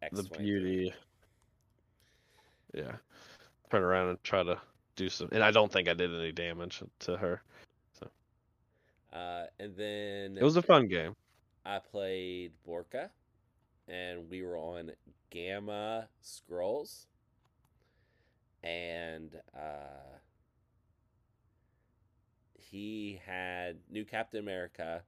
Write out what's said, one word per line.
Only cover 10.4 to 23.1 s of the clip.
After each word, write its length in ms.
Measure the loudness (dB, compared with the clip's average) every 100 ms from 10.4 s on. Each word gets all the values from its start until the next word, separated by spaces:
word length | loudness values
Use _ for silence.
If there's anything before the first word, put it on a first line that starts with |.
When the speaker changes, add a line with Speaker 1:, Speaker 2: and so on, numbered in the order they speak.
Speaker 2:
was 120 | 6 6
a 60 |
fun 240 | 8 8 8
game. 300 | 2 -2 -6 _ _ _ _
Speaker 1:
I 160 | -6 -6
played 720 | -6 -4 -4 -2 -4 -6 -8 -12
Borka, 440 | -10 -8 -6 -8 -8 _ _ _ _ _ _ _ -12
and 420 | -8 -6 -8 -8
we 120 | -8
were 140 | -6 -4
on 360 | -6 -6 -8 -12 -18 -20 -16
Gamma 760 | -8 -6 -6 -4 -4 -2 -4 -6 _
Scrolls, 840 | -18 -18 -8 -2 0 -2 -4 -12 -20 _ _ _ _ _ _ _ _ _ _ _ _ _ _ _
and, 720 | -6 -4 -4 -6 -6 -8 -12 -16 -18
uh, 640 | -12 -10 -10 -12 -16 -20 -20 _ _ _ _ _ _ _ _ _ _ _ _ _ _ _ _ _ _ _ _ _ _ _
he 640 | -20 -16 -10 -8 -6 -8